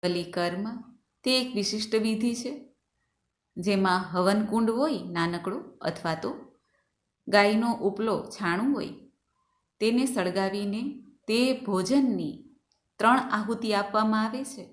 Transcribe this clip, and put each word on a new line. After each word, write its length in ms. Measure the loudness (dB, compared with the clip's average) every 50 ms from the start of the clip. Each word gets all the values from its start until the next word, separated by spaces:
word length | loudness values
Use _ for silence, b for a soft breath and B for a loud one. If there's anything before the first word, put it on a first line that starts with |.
| 0
બલિકર્મ 640 | -2 -2 -2 -4 -6 -4 -2 -2 -2 -2 -4 -6 -6 -8 -10 -14 -18 -20 _ _ _ _ _ _
તે 80 | 2 2 2
એક 100 | 2 0 -2
વિશિષ્ટ 380 | -2 -2 -2 -2 -4 -4 0 0 0 0
વિધિ 280 | 0 0 0 0 -2 -2 -2
છે, 120 | -6 -8 -10 -10 -14 -20 _ _ _ _ _ _ _ _ _ _ _ _ _ _ _ _ _
જેમાં 480 | -6 0 0 2 4 4 4 2 2 0 -2
હવનકુંડ 640 | 0 2 2 4 4 2 0 0 0 2 2 2 2 2
હોય 200 | 0 0 0 -2 -6 -6 -2
નાનકડો, 440 | -2 -2 0 -2 -4 -6 -6 -6 -6 -10 -12 -18 -8
અથવા 380 | -6 -6 -6 -4 -4 -4 -4 -4 -4
તો 60 | -8 -8 -8 -14 -20 _ _ _ _ _ _ _ _ _ _ _ _ _ _ _ 2
ગાયનો 420 | 4 6 6 6 4 4 2 2 0 0 0 -2
ઉપલો, 280 | 0 0 -2 0 0 -2 -2 -8 -10
છાણું 360 | -6 -2 -2 0 0 2 0 0
હોય, 180 | 0 -2 -6 -8 -14 -20 -20 _ _ _ _ _ _ _ _ _ _ _ _ _ _
તેને 240 | 0 2 4 4 2
સળગાવીને 760 | 2 0 0 -2 0 0 0 0 0 -2 -2 -4 -2 -4 -4 -4 -6 -8 -10 -16 -20 -20 _ _ 0
તે 120 | 2 4 4 4 2 0 -2
ભોજનની 720 | -2 0 0 2 4 4 4 4 4 2 0 -2 -4 -6 -8 -14 -20 -20 _ _ _ _ _ _ _ _ _
ત્રણ 260 | 4 4 4 4 2 0 -4 -4
આહુતિ 300 | -2 -2 -4 -4 -2 0 0
આપવામાં 560 | 0 0 0 0 2 2 4 2 2 0 -2
આવે 160 | -4 -6 -8
છે. 200 | -10 -12 -14 -16 -18